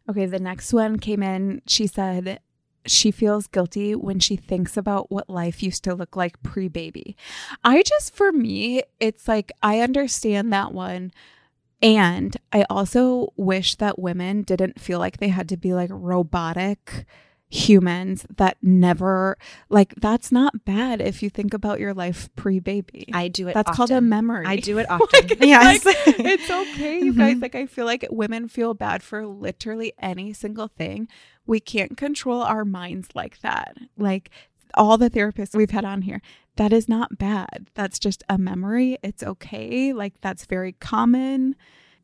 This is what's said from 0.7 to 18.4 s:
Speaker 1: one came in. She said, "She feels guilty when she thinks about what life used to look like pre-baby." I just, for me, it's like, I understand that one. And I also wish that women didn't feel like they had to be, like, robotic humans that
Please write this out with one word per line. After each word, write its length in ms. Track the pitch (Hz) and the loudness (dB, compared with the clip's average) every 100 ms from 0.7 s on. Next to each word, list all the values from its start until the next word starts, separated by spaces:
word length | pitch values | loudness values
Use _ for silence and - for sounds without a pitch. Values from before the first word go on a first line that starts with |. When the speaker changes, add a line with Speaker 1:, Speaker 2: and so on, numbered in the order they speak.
Speaker 1:
one 260 | 233 220 214 | 0 0 -2
came 240 | 214 202 | -4 -2
in. 400 | 196 190 196 190 - | -2 -2 -4 -6 -2
She 180 | - 214 | -2 -2
said, 540 | - 190 180 185 190 _ _ _ _ - | -2 -4 -4 -6 -10 _ _ _ _ -2
"She 240 | - 214 | 2 2
feels 340 | - 214 208 202 | 2 0 0 -2
guilty 480 | 190 175 202 202 | -4 -4 -4 -6
when 240 | 214 196 190 | -4 -4 -2
she 160 | - | -2
thinks 420 | 196 - 185 170 208 | -4 -4 -4 -4 -4
about 340 | 202 196 - | -4 -4 -4
what 180 | 196 - | -8 -8
life 320 | 185 170 170 | -6 -6 -4
used 220 | 190 - | -6 -6
to 100 | 185 | -6
look 220 | 180 170 190 | -6 -8 -4
like 260 | 175 - | -6 -6
pre-baby." 760 | - 196 185 170 160 - - - - - - - | -10 -6 -6 -6 -10 -12 -16 -18 -18 -16 -16 0
I 200 | 240 285 | 4 6
just, 280 | 415 587 - - | 4 2 -2 0
for 160 | 403 | 2
me, 500 | 320 226 190 226 254 - - | 2 0 -2 -4 -4 -6 -4
it's 300 | 220 - - | -4 -2 -2
like, 240 | 220 - - | -2 -2 -2
I 160 | 214 220 | 0 2
understand 720 | 240 269 269 - 220 202 226 | 2 0 -2 -2 -2 0 0
that 200 | 196 - | -2 -2
one. 380 | 185 185 180 185 - - _ _ _ _ _ | -6 -8 -10 -12 -16 -20 _ _ _ _ _
And 560 | 226 220 175 180 190 - _ | 4 6 4 2 -4 -6 _
I 120 | 208 196 | 0 2
also 640 | 196 196 247 254 247 - - | 0 0 2 2 2 -2 -2
wish 400 | 190 190 185 - | 0 0 -2 -2
that 220 | 208 - | -2 -2
women 440 | 185 175 180 208 | -4 -4 -4 -4
didn't 380 | 196 185 185 - | -2 0 0 -4
feel 180 | - 175 | -6 -4
like 200 | 185 - | -4 -2
they 100 | 202 | -2
had 200 | 185 175 | -2 -2
to 60 | 180 | -4
be, 160 | 185 | -2
like, 160 | 180 180 | -2 -2
robotic 1120 | 196 180 180 165 175 165 170 190 202 - - - _ _ _ _ | -6 -2 0 0 -2 -4 -4 -4 -4 -8 -14 -16 _ _ _ _
humans 760 | - - 202 180 175 190 190 - | 0 8 8 8 0 -4 -6 -6
that 200 | - | 0